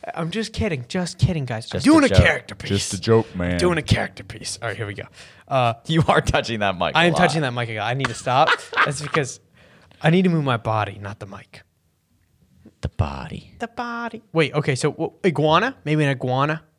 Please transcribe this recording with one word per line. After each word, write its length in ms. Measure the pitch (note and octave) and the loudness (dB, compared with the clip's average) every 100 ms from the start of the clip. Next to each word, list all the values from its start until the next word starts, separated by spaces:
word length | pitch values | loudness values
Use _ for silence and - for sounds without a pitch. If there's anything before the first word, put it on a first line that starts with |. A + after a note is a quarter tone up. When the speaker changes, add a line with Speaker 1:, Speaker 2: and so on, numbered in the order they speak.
| - | -10
Speaker 1:
I'm 160 | - E3 | -8 -6
just 220 | G3 A3 | -6 -6
kidding, 320 | - A3 D3+ A#2+ | -4 -2 -4 -4
just 300 | F#3 F3 - | -4 -6 0
kidding, 260 | - E3+ C3 | 0 0 -4
guys. 220 | B2 - | -6 -6
Speaker 2:
Just 180 | D3 D3+ | 0 6
Speaker 1:
I'm 40 | |
doing 100 | D#4 | 6
Speaker 2:
a 40 | C#4 | 8
Speaker 1:
a 20 | |
Speaker 2:
joke. 80 | F#3+ | 6
Speaker 1:
character 360 | E3+ C#3+ - - | 6 2 -6 -14
piece. 140 | - | -2
Speaker 2:
Just 240 | G2 - | -2 -2
a 80 | F#2+ | -4
joke, 340 | F#2+ A2+ A2 F#2 | 4 4 4 -4
man. 220 | F2 F2+ | -2 2
Speaker 1:
Doing 180 | F3+ E3 | 2 0
a 20 | |
character 400 | - - G2 - | 2 0 0 -10
piece. 340 | A2 - - - | -18 -14 -12 -10
All 60 | A#2 | -8
right, 100 | G2+ | -8
here 80 | G#2 | -8
we 60 | G2+ | -10
go. 80 | - - - - - | -14 -18 -20 -20 -4
Uh, 260 | C3+ A#2+ A2+ | 0 0 -2
Speaker 2:
<laughs> 60 | - | -2
You 160 | D#3+ - | 2 4
are 140 | D3+ | 4
touching 380 | - D#3+ A#2+ A2+ | 4 -2 -2 -2
that 160 | G2+ F2+ | -2 0
mic 180 | E2+ D#3 | 0 2
Speaker 1:
I 80 | E3+ | 2
Speaker 2:
a 20 | |
Speaker 1:
am 60 | |
Speaker 2:
lot. 60 | D3 | 4
Speaker 1:
touching 220 | F3 D3+ | 2 2
that 120 | C#3 | -2
mic 160 | A#2+ A#2 | -4 -6
a 80 | A2 | -4
lot. 80 | G#2 | -4
I 60 | C3 | -2
need 120 | C3 | -4
to 60 | A#2 | -4
stop. 340 | - B2 D#3+ - - | 0 2 2 2 -4
Speaker 2:
<laughs> 180 | - - | -2 -2
Speaker 1:
That's 160 | C#3 | -2
because 380 | D3 E3 C3 - _ _ - _ _ _ | -4 -4 -4 -8 _ _ -20 _ _ _
I 80 | D3+ | 2
need 140 | F3 | 4
to 60 | F#3+ | 4
move 140 | E3 | 2
my 140 | C#3 A#2+ | 0 -2
body, 400 | - A2 G2+ F#2+ | -2 -2 -2 -6
not 200 | G2+ G#2 | -14 -14
the 60 | G2 | -16
mic. 340 | G2 - - _ _ _ _ _ _ _ _ _ _ - _ | -16 -20 -20 _ _ _ _ _ _ _ _ _ _ -20 _
Speaker 2:
The 80 | - | -12
body. 640 | - D#2 C#2 - - - - | -4 -4 -4 -12 -14 -16 -12
Speaker 1:
The 80 | A3+ | -10
body. 540 | - A#3+ A#3 A#3 A3+ _ | -8 -8 -8 -10 -12 _
Wait, 200 | D#3+ D3 D3 | 0 0 0
okay, 180 | D3 B2+ | -2 -2
so 160 | D3+ | -2
w-, 220 | - D#3+ _ G3 | -4 -8 _ -2
iguana? 500 | C#3+ D#3 D#3+ A#3 C4+ | 2 4 4 2 -4
Maybe 200 | C#3+ D3+ | -2 0
an 60 | D3 | 2
iguana? 540 | C3 B2+ C3 C#3+ D#3 _ | 0 -2 0 0 -2 _